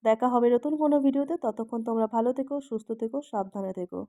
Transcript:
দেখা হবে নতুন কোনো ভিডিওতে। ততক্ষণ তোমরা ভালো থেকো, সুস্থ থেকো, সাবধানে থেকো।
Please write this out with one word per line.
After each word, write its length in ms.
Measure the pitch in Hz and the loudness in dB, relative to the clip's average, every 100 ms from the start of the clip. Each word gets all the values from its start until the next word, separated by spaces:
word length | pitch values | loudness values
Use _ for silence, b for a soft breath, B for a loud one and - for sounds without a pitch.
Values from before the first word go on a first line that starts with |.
দেখা 240 | 220 220 254 | 4 4 4
হবে 200 | 247 240 | 4 4
নতুন 240 | 240 285 302 | 4 2 0
কোনো 180 | 302 294 | 4 4
ভিডিওতে। 360 | 277 269 285 339 | 4 2 -2 -2
ততক্ষণ 420 | 233 214 226 233 | -4 -6 -6 -6
তোমরা 240 | 226 226 220 | -2 0 0
ভালো 220 | 226 233 | 2 0
থেকো, 220 | 262 269 285 | 0 -4 -6
সুস্থ 280 | 277 220 220 | -6 -8 -6
থেকো, 240 | 226 226 247 | -6 -4 -6
সাবধানে 500 | 294 214 190 202 190 | -6 -6 -6 -6 -8
থেকো। 260 | 190 180 180 | -6 -8 -8